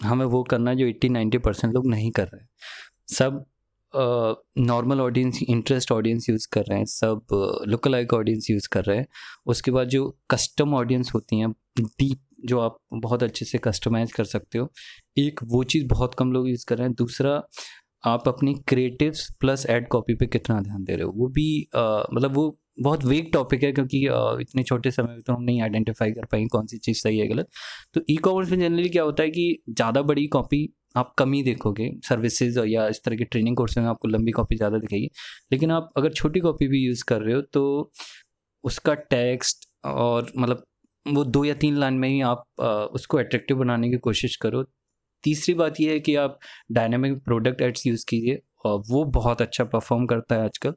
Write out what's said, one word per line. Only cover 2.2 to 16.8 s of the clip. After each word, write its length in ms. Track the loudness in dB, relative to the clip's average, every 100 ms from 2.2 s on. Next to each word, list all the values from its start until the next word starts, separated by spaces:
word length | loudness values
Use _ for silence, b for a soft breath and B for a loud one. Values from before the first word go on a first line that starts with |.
रहे 180 | -4 -6
हैं। 80 | -20 _ B B B _ -4
सब, 380 | 0 0 -2 -10 _ _ _ _ -2
अ, 380 | 0 0 0 -2 _ 0
नॉर्मल 440 | 2 2 0 0
ऑडियंस, 380 | 2 2 0 0
इंटरेस्ट 480 | 0 0 2 0 0
ऑडियंस 380 | 0 2 0 0
यूज़ 180 | -2 0
कर 80 | -2
रहे 160 | 0 0
हैं, 80 | 0
सब, 360 | 0 0 0 -2
अ, 320 | 0 0 -2 -2
लुकलाइक 440 | 0 2 0 2
ऑडियंस 360 | 2 2 0 0
यूज़ 180 | -2 0
कर 140 | -2
रहे 140 | 0 0
हैं। 100 | -2 B B B -4
उसके 260 | -2 0
बाद 160 | 0 2
जो 320 | 0 -2 -6 -2
कस्टम 420 | -2 0 0 2
ऑडियंस 380 | 2 2 0 0
होती 260 | -2 0 0
हैं, 120 | 0 -4 _ -4
डीप, 400 | -2 0 0 -2 _ -10 -2
जो 140 | 0
आप 180 | 0 -4 -12
बहुत 300 | -8 -2 0
अच्छे 220 | 0 -4 -6
से 120 | -2
कस्टमाइज 540 | -2 -2 0 0 0
कर 120 | -2
सकते 340 | -4 -4 -4 -6
हो, 160 | -6 -10 B B B -2
एक 220 | -2 -2
वो 200 | 0 0
चीज़ 220 | 2 0 2
बहुत 300 | 0 0 0
कम 160 | 0
लोग 180 | 0 0
यूज़ 160 | -2 -2
कर 120 |
रहे 100 | -2